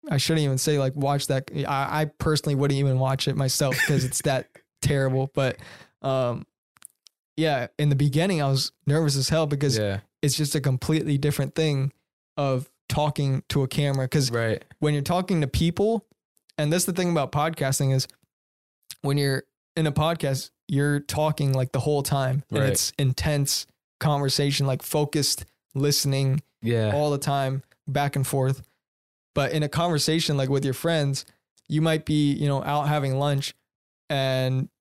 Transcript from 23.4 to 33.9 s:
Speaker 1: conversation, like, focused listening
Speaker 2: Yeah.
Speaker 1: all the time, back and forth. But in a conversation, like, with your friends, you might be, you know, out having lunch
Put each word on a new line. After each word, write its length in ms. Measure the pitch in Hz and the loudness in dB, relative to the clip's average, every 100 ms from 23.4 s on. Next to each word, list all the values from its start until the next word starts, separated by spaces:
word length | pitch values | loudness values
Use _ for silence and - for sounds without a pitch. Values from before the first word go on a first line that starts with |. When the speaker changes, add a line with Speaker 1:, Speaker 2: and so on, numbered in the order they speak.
| 139 - - _ _ _ | 0 -4 -6 _ _ _
Speaker 1:
conversation, 680 | 156 143 139 - 143 139 139 | 0 0 0 0 0 0 0
like, 160 | 127 | -2
focused 600 | - 151 147 151 135 - - _ _ 139 | -2 -2 0 0 0 -2 -8 _ _ -2
listening 680 | 143 147 143 135 135 139 - _ | 0 2 0 0 2 0 -4 _
Speaker 2:
Yeah. 300 | 113 117 107 | -2 2 2
Speaker 1:
all 160 | 143 147 | 2 0
the 80 | 143 | 0
time, 460 | 143 139 135 135 - _ - | 0 0 0 -4 -8 _ -6
back 280 | 143 143 139 | -2 0 0
and 100 | 131 | -2
forth. 340 | 139 131 135 - _ _ _ _ _ _ - | 0 0 -2 -8 _ _ _ _ _ _ -2
But 160 | 139 | 0
in 120 | 156 | 0
a 40 | 147 | -2
conversation, 680 | 156 175 156 - 160 160 143 | 0 0 2 2 0 0 0
like, 120 | 135 | 0
with 140 | 139 | 0
your 120 | 139 127 | 0 -2
friends, 500 | 165 165 143 135 - _ _ _ _ | 0 0 0 -2 -8 _ _ _ _
you 140 | 156 | 0
might 240 | 160 160 - | 2 0 0
be, 260 | 151 147 | 2 2
you 140 | 143 143 | 2 0
know, 160 | 139 | 0
out 240 | - 147 143 | -2 -2 0
having 300 | 151 139 131 | 0 0 0
lunch 380 | 143 139 139 - _ _ _ | 0 -2 -4 -12 _ _ _